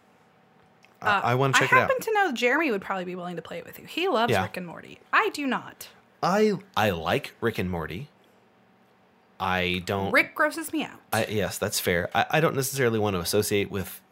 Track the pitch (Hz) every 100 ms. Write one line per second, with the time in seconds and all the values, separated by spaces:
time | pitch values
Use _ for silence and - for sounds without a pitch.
0 | _ _ _ _ _ _ _ _ _ _
1 | 104 98 117 123 135 - - 508 110 523
2 | - 415 381 233 240 285 320 202 - 190
3 | 180 180 175 170 - 175 - - - -
4 | 370 240 233 98 95 - 175 - - -
5 | - 320 427 - 277 202 127 - - -
6 | _ - 160 202 220 190 - - 107 85
7 | 80 127 - - 113 113 90 87 76 85
8 | 147 _ _ _ _ _ _ _ _ _
9 | _ _ _ - 92 92 90 92 87 101
10 | 98 277 320 - 302 311 311 320 - -
11 | - 110 - 107 85 - 95 - - 87
12 | 90 - - 156 151 135 127 135 123 113
13 | 104 92 85 101 101 104 92 98 90 -
14 | _